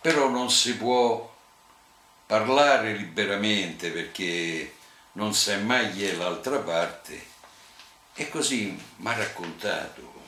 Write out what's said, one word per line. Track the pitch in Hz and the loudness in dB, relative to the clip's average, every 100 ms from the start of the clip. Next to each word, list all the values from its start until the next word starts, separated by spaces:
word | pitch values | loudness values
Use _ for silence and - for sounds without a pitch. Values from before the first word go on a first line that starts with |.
però | 160 156 135 | 4 4 4
non | 123 123 | 2 2
si | 120 120 110 | 2 2 0
può | 113 123 117 113 - - - _ _ - _ _ _ _ _ | 2 4 4 2 -4 -18 -20 _ _ -20 _ _ _ _ _
parlare | 107 110 135 147 131 110 | 2 4 6 6 6 4
liberamente | 104 92 82 98 101 107 104 90 80 85 | -4 -6 -2 0 2 2 2 0 -4 -6
perché | 82 82 - 90 87 85 82 69 - - - - | -4 -8 -6 -4 -2 -2 -4 -8 -14 -20 -20 -18
non | - 107 | -6 -2
sai | - - 101 | 0 2 0
mai | 104 127 113 | 2 2 0
chi | 92 101 | -2 -4
è | |
l'altra | 85 90 85 127 135 | -2 -4 -4 -4 -4
parte. | 104 82 85 - - 76 - - - - - - - - - | -2 -2 -2 -4 -16 -16 -18 -20 -20 -20 -20 -20 -20 -20 -20
E | - 147 | -10 -8
così | 160 139 127 101 87 - - | -2 0 0 -2 -6 -14 -10
m'ha | 104 | -4
raccontato | 110 104 - 87 82 104 90 - - - - | -2 -4 -6 -10 -6 -4 -4 -6 -14 -20 -20